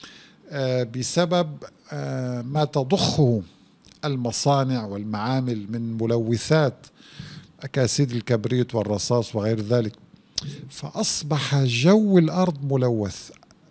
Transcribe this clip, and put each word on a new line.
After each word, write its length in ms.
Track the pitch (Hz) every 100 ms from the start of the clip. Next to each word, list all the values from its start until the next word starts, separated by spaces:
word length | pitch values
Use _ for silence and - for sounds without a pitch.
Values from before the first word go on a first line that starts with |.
| - - - _ -
آه، 340 | 143 131 127
بسبب، 760 | 120 127 120 170 175 175 160 139 113 _ -
آه، 500 | 147 139 131 127 123
ما 220 | 120 147
تضخه 800 | 151 151 131 190 190 - 135 113 87 - _ _ - -
المصانع 800 | 151 135 120 - 143 139 131 127
والمعامل 880 | 107 101 107 107 110 131 127 110 101
من 260 | 117 117 113
ملوثات، 840 | 113 117 113 117 - 156 139 - - _ - - - - - -
أكاسيد 500 | 135 139 123 - 139
الكبريت 640 | 120 - 117 113 127 123
والرصاص 600 | 113 101 101 - 120 110 -
وغير 240 | 107 110
ذلك. 320 | 104 123 110 - - - _ - 143 143 135
فأصبح 920 | - 147 - 220 - 147 151 139 139
جو 540 | 131 120 156 214 208 185
الأرض 540 | 160 170 180 143 139
ملوث، 580 | 135 123 113 101 - - - - - _